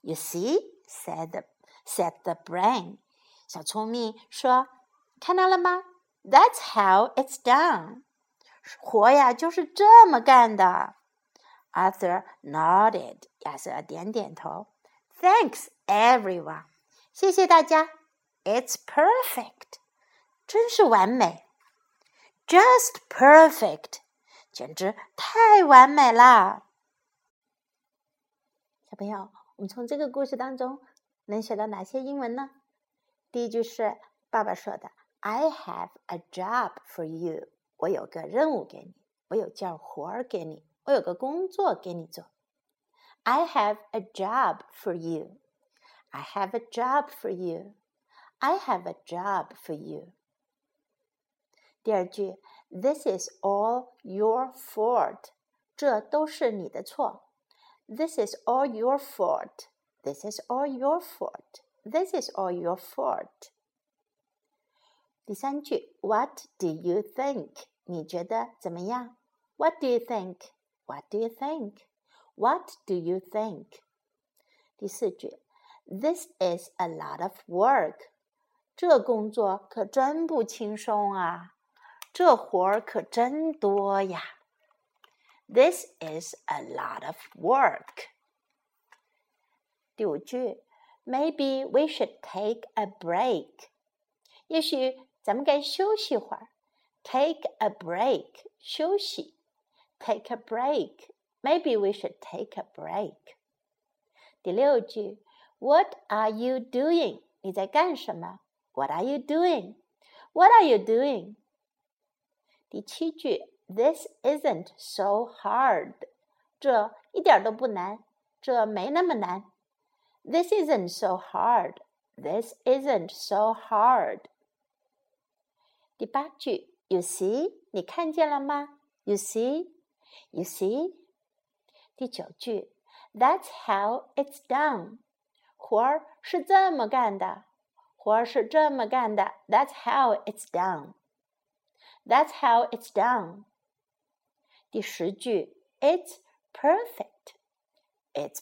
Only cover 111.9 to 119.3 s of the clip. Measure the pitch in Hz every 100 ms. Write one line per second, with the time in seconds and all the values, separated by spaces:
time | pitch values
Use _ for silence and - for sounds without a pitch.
111.9 | _ _ _ _ _ _ _ _ - 208
112.9 | - 330 320 277 202 - _ _ 190 262
113.9 | 330 - - 247 294 285 170 180 _ -
114.9 | - 196 208 233 - 202 220 262 185 -
115.9 | - - _ _ _ _ _ 277 240 214
116.9 | - _ 392 359 220 208 220 247 196 180
117.9 | 214 _ _ _ _ - 240 214 208 208
118.9 | 311 359 247 180